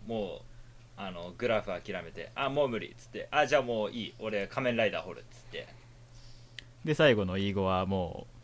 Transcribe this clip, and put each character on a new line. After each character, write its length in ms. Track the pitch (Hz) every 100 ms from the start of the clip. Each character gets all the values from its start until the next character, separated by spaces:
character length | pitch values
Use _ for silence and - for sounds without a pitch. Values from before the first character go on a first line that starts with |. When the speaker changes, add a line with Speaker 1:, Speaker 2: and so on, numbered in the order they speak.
| 107
Speaker 1:
も 340 | 113 98 73 - - - - - -
う、 20 |
あ 120 | 98
の、 220 | 87 87 104
グ 100 | 117
ラ 140 | 110
フ 60 | 101
諦 260 | 90 - 92
め 80 | 82
て、 200 | 85 - -
「あ、 140 | 135
も 160 | 139 139
う 40 |
無 100 | 113
理」 80 | -
っ 60 | -
つ 80 | -
っ 40 |
て、 180 | 101 -
「あ、 140 | 147 143
じ 100 | 147
ゃ 40 |
あ 20 |
も 240 | 123 113 104
う 60 |
い 140 | 120 101
い。 100 | -
俺 300 | 110 104 98
仮 180 | - 127
面 100 | 117
ラ 120 | 107
イ 40 |
ダ 100 | 87
ー 20 |
掘 100 | 85
る」 60 | 85
っ 20 | -
つ 80 | -
っ 40 | -
て。 160 | 80 - - - - - - - - - - - -
Speaker 2:
で、 120 | 160 151
最 180 | 151
後 100 | 110
の 140 | 92 95
イ 140 | 101
ー 20 |
ゴ 120 | 98 95
は 200 | 92 92
も 400 | 95 87 - - -